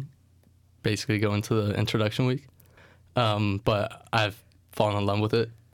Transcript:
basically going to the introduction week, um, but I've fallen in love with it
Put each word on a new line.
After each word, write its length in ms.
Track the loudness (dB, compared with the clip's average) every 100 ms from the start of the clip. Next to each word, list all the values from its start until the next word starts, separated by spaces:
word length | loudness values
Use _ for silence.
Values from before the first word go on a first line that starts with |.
| -10 -16 _ _ _ _ _ _
basically 360 | -4 -2 -2 0
going 240 | 0 0
to 120 | 0
the 200 | 0 0 0
introduction 460 | 0 0 0 0
week, 220 | 0 -2 -6 -20 -20 -20 -20 -20 -6 0
um, 440 | 2 2 0 0 0
but 420 | 0 0 -8 -2
I've 280 | 0 0 -2 -18 -20 _
fallen 240 | -2 0 0
in 80 |
love 160 | 0 0
with 140 | 2
it 160 | 0 -2 -8 -14